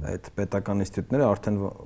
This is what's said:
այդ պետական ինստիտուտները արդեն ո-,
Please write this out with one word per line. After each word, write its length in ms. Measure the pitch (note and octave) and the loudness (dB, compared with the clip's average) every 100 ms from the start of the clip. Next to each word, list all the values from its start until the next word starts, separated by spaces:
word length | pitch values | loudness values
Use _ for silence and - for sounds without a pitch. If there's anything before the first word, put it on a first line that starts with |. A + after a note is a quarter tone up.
այդ 260 | F#2+ F#2+ - | -6 -6 -6
պետական 520 | - G2 G2 G#2 G2+ | -4 -2 0 0 0
ինստիտուտները 440 | F#2+ - F#2 C3+ B2+ | 0 -2 0 4 4
արդեն 320 | G2 - G2+ | 4 2 0
ո-, 120 | G2 - | -2 -6